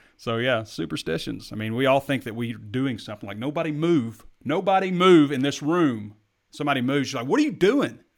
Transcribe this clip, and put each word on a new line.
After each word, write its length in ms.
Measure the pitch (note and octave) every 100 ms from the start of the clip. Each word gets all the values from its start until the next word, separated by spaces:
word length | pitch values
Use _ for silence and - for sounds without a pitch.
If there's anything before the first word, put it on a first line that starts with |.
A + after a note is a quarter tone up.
| _ _
So, 220 | - A2+
yeah, 260 | B2 A#2+
superstitions. 880 | A2 - E3 - - D#3+ - G#2+ -
I 20 |
mean, 220 | A2 A2 A2+
we 100 | C3
all 140 | C#3
think 240 | C3+ C3+
that 100 | A2+
we're 240 | A2 A#2+ G#2+
doing 400 | G#2+ B2+ C3+ A#2
something. 300 | - G#2 G#2
Like, 100 | G2+
nobody 320 | C3 D3+ D#3+
move. 560 | D3 E3 E3+ A2+ G#2+ - -
Nobody 480 | A#2 D#3+ F#3+ F#3+ F#3+
move 400 | F3 F#3 F3 C#3+
in 120 | C#3
this 200 | C#3 C#3
room. 540 | D3 F3 D#3 A2+ G#2 - _ _ _
Somebody 300 | - C#3+ C3+
moves. 320 | B2 C#3+ B2+
You're 100 | C3+
like, 80 | B2
"What 80 | A3+
are 60 |
you 80 | D4+
doing?" 480 | F#3 F3+ C#4 G3+ - _